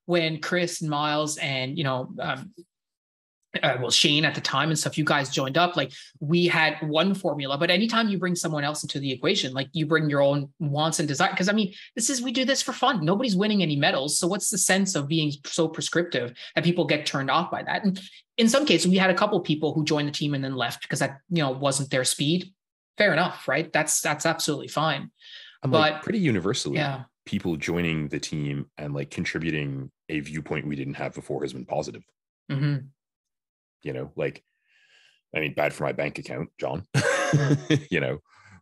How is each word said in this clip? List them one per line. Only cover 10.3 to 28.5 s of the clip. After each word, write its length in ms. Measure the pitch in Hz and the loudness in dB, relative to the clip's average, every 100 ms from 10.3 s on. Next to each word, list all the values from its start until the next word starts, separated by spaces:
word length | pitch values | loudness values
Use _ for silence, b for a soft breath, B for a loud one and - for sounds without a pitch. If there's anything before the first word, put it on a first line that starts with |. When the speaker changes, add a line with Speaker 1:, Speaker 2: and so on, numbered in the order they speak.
| 143 139 - | 2 -4 -6
Speaker 1:
wants 400 | 147 143 160 160 | -2 0 0 0
and 80 | 147 | -2
desire. 260 | 135 190 | 2 2
'Cause, 140 | 185 190 | 2 0
I 60 | |
mean, 200 | 214 202 B B 247 | 2 0 B B -4
this 140 | 233 | -2
is, 120 | 247 | -2
we 120 | 254 | -2
do 100 | 247 | -2
this 180 | 262 262 | 0 0
for 120 | - | -2
fun. 320 | - 254 220 151 | 0 2 2 2
Nobody's 280 | 196 254 | 2 2
winning 300 | 185 214 208 | 2 2 2
any 140 | 156 143 | 2 4
medals. 420 | 165 160 143 - | 2 2 0 0
So 80 | 175 | 0
what's 220 | 202 - | 0 -2
the 80 | 190 | 0
sense 360 | - 190 190 | 2 4 2
of 140 | 151 139 | 0 0
being 240 | 160 151 143 - | 0 0 -4 -6
so 240 | - 160 | 0 0
prescriptive 640 | 160 - 160 175 127 120 - B 160 | 0 -2 -2 0 -2 -4 -8 B 0
that 100 | 170 | 2
people 180 | 175 | 2
get 220 | 147 151 - | 2 0 0
turned 260 | 143 135 | -2 2
off 180 | 151 190 | 0 0
by 140 | 135 | -4
that? 220 | - - 202 | -4 0 0
And 120 | 185 B B _ - | -2 B B _ 4
in 120 | 226 | 6
some 160 | 269 294 | 6 6
cases, 260 | 165 180 | 4 6
we 60 | 185 | 6
had 120 | 185 | 4
a 60 | 180 | 4
couple 240 | 208 202 | 4 2
people 340 | - 151 151 | 0 0 2
who 120 | 156 147 | 0 0
joined 240 | 151 147 | 0 0
the 20 | |
team 220 | 147 147 | -2 -2
and 100 | 139 | -2
then 140 | 135 127 | -2 -2
left 240 | 120 - | -4 -4
because 180 | - 139 | -6 -2
that, 200 | 135 - - | -2 -4 -4
you 120 | 170 | 0
know, 100 | 139 | 0
wasn't 380 | 131 143 135 135 | 0 0 0 0
their 120 | 135 | 0
speed. 480 | 127 - 147 180 - _ _ _ _ - | 0 0 2 2 -2 _ _ _ _ 2
Fair 160 | 208 | 4
enough, 340 | 156 170 - - | 4 2 -2 -2
right? 240 | 143 165 | -2 0
That's, 300 | 151 151 - | 0 2 0
that's 240 | 160 143 165 | 0 0 0
absolutely 420 | 156 - 135 127 | 0 -2 -2 -2
fine. 440 | 151 156 135 - _ B B B B | 0 0 -2 -8 _ B B B B
Speaker 2:
And, 80 | 135 | 2
like, 220 | 156 156 | 4 4
Speaker 1:
But 100 | 151 | 2
Speaker 2:
pretty 160 | - 220 | -4 2
universally, 560 | 156 98 92 120 147 151 | 2 2 2 -2 -2 -2
Speaker 1:
yeah. 280 | 143 131 - _ - | -2 -4 -12 _ -6
Speaker 2:
people 300 | 101 185 78 | -4 -2 -2
joining 540 | - 87 85 80 73 | -2 0 0 0 -2
the 100 | 73 | -4
team 460 | - 78 71 | -4 -4 -4